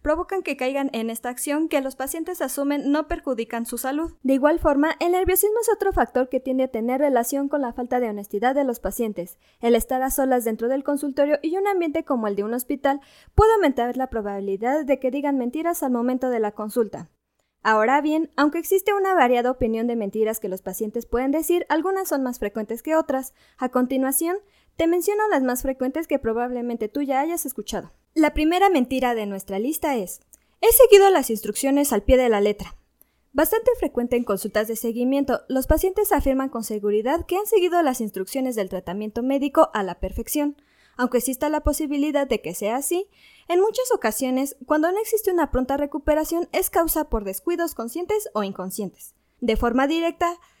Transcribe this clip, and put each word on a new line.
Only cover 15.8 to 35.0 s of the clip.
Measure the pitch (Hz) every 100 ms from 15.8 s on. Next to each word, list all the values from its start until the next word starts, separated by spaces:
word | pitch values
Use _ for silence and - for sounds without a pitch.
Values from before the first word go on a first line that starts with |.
al | 262
momento | 240 247 254 254
de | 240
la | 208
consulta. | 208 214 240 214 - 170 _ _ _ _ _
Ahora | 214 220 226 277
bien, | 302 311 320 -
aunque | 294 339
existe | 320 381 427
una | 403 381
variada | 359 247 240 247
opinión | 254 233 226 240
de | 233
mentiras | 202 220 214 220
que | 190
los | 185
pacientes | - 190 214 233 -
pueden | 240 269
decir, | 311 311 349 -
algunas | 320 349 381 370
son | 277
más | 254 247
frecuentes | 202 220 214 233
que | 311 320
otras. | 311 262 262 - _ -
A | 254
continuación, | 247 254 269 262 277 330 392 - _ _ -
te | 330
menciono | 349 359 415 427
las | 302
más | 254 247
frecuentes | 262 262 254 311 330
que | 277
probablemente | 226 226 247 247 240 233 214
tú | 285
ya | 277 269
hayas | 311 339 294
escuchado. | - - 208 - _ _ 320
La | 294
primera | 302 311 359 392
mentira | 311 247 262 247
de | 226 202
nuestra | 196 - 190
lista | 247 320 311 247
es: | 180 - _ - _ _
"He | 440
seguido | 453 508 403 392
las | 339 262
instrucciones | 220 208 - 269 285 285
al | 208
pie | - 254
de | 247
la | 208
letra". | 208 208 - - _ _ _ _ _
Bastante | 269 320 453 466 466
frecuente | 302 240 240 247
en |
consultas | 240 196 208 214 220
de | 226
seguimiento, | 233 226